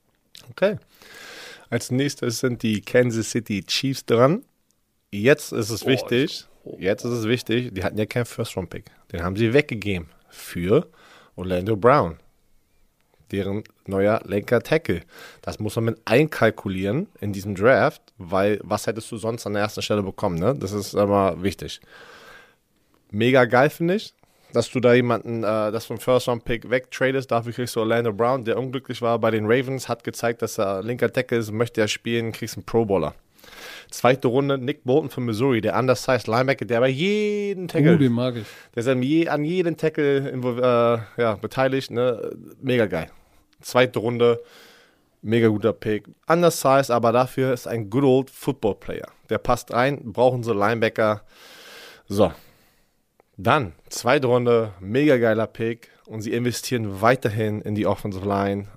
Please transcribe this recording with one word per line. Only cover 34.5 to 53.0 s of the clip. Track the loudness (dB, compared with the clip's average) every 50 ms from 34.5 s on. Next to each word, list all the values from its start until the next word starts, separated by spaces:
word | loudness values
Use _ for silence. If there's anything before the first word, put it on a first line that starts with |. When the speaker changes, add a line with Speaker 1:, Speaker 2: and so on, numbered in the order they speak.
| -2 -2
Speaker 1:
Nick | -2 -4 -6 -6 _
Bolton | 2 2 2 2 0
von | -6 -6 -4
Missouri, | -2 -2 0 2 2 2 2
der | 0 0 0
undersized | 0 2 2 2 0 2 0 0 0 0 0
Linebacker, | 0 0 2 2 0 -2 -2
der | -2 0 2
bei | 2 2
jedem | 2 0 0 0 0 0 0 -2 -2 -2 -4 -4 -6 -6 -8 -4
Tackle, | 0 4 6 6 6
Speaker 2:
Oh, | 6
den | 4 2
mag | 2 0 -2 -4 -4
ich. | -6 -10 -12 -16 -20 -20 _ _
Speaker 1:
der | -4
ist | 0 0
an | 0 2
je-, | 2 2 2 2 2 2
an | 0 -2 -2
jedem | -2 -2 0 0 -2 -2 -2
Tackle | -2 -4 0 0 0 2 2 0 0 -2
invol-, | -6 -4 -4 -4 -2 0
äh, | 2 2 4 4 4 4 2 0 -2 -8 -4 -2
ja, | 0 0 0
beteiligt, | -2 -6 -8 -2 0 0 0 0 -2 -4 -4
ne? | -4 -2 0 0 0 -2 -6 -8 -10 -12 -14 -20 -20 _
Mega | -4 -2 2 2 2
geil. | 0 0 -6 -6 -8 -14 -20 _ _ _ _ _ _ _ _
Zweite | -16 0 4 4 4 4 2 -2
Runde, | -2 -2 0 2 4 4 4 2 -2 -16 -20 -20 -20 -20 -20 -20 _ _ _ _ _ _ _ _ -4
mega | 0 2 4 4 4
guter | 4 4 0 0 0
Pick. | 0 -4 -4 -4 -4 -6 -10 -20 _ _ 0
Undersized, | 2 4 4 4 2 4 2 4 4 4 4 4
aber | 0 2 2 4
dafür | 4 4 2 2 0 -2 0 0
ist | 0 -4 -4 -6
ein | -6 -6 -6 -2
good | -2 2 4
old | 4 4 4 2 -2
Football | -10 -10 -6 -6 -6 0 0 -2 -2
Player. | -2 -6 -10 -10 -10 -10 -14 -18 _ _ _
Der | -4 -4
passt | 0 0 0 0 0 -4 -2
rein, | 0 0 0 0 -4 -8 -10 0
brauchen | 2 2 4 4 2 -2
sie | -2 0
Linebacker. | 0 2 0 2 2 0 0 2 2 2 2 2 -2 -6 -18 _ -20 -20 -20 -20 -20 -20 -20 -20 -20 -20 -20 -20 -20 _ _
So. | 2 2 2 2 2 -4 -20 -20 _ _ _ _ _ _ _ _ _ _